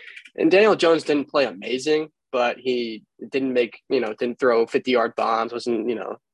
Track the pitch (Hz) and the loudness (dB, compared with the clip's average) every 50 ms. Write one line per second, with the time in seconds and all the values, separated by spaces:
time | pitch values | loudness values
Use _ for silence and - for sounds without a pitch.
0 | - - - - - - - - - 160 180 190 214 214 180 139 180 165 165 156 | -20 -20 -20 -20 -20 -16 -6 0 2 4 6 6 6 6 4 4 4 4 4 2
1 | - - 151 143 135 - - 151 135 110 92 95 104 107 123 131 131 151 151 156 | 2 0 -2 -2 -2 -2 0 0 0 0 -2 -8 -8 -6 -6 -4 0 0 0 0
2 | 156 156 _ _ _ _ - 123 123 120 - - - 131 127 123 120 113 110 107 | 0 -4 _ _ _ _ -2 -2 0 0 -2 -4 -4 -2 -2 -2 -2 -4 -8 -12
3 | - _ _ - 131 110 - 135 135 131 127 123 120 110 - - _ - 135 131 | -14 _ _ -18 -16 -6 -4 -2 -2 0 0 0 0 0 -2 -14 _ -2 -2 -2
4 | 113 107 107 - 127 123 117 - 139 127 117 113 117 - - 131 - 127 123 117 | -2 -2 -4 -4 -4 -6 -4 0 0 2 4 2 2 0 0 -4 -2 0 0 0
5 | 113 117 - - 107 113 113 113 113 117 117 120 - 123 120 110 107 120 117 104 | 0 0 -2 -2 -2 0 0 0 -2 -4 -6 -8 -4 -4 -4 -2 -2 -4 -4 -6
6 | 92 - 107 - _ _ | -6 -10 -10 -12 _ _